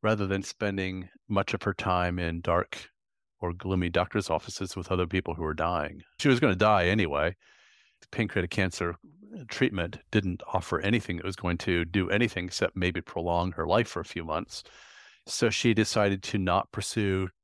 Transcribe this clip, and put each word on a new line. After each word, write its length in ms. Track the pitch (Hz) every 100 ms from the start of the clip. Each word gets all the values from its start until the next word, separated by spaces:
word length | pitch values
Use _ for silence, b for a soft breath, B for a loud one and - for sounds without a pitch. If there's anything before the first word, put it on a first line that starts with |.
rather 260 | 107 107 98
than 160 | 98
spending 680 | 95 - 104 98 95 95 92 _ _
much 260 | 101 95
of 100 | 98
her 100 | -
time 460 | - 95 90 87 87
in 220 | 85 85
dark 480 | 85 85 - - - _ _ _ _ _
or 140 | 90
gloomy 360 | 87 95 92 87
doctor's 400 | 87 90 107 -
offices 460 | 80 - - 95 -
with 160 | 85
other 160 | 92 87
people 280 | 92 87 80
who 80 |
were 100 | 78
dying. 480 | 78 82 87 73 - - _
She 80 | 151
was 100 | 120
gonna 160 | 135 90
die 300 | 104 104 87
anyway. 480 | 107 87 71 80 92 b b b b b b
The 60 | -
pancreatic 420 | - 107 - 87
cancer 440 | - 92 - 87 85 - - 208 220 123
treatment 520 | - 135 98 92 - _
didn't 300 | 110 95 90 -
offer 280 | 92 - 87
anything 360 | 95 113 - 87
that 80 | 92
was 100 | 98
going 220 | 90 85
to 260 | - 87 85
do 240 | 98 92
anything 360 | 104 120 92 87
except 300 | - 95 -
maybe 260 | 90 87
prolong 500 | - - 87 85 90
her 160 | 87 80
life 200 | 98 113
for 120 | -
a 60 | 82
few 180 | 87
months. 400 | 80 78 - - - B B B B B -
So 220 | - 117
she 240 | - 120
decided 500 | 110 104 110 101 98
to 140 | - 104
not 320 | 90 90 -
pursue 580 | - - - 101 95 95 _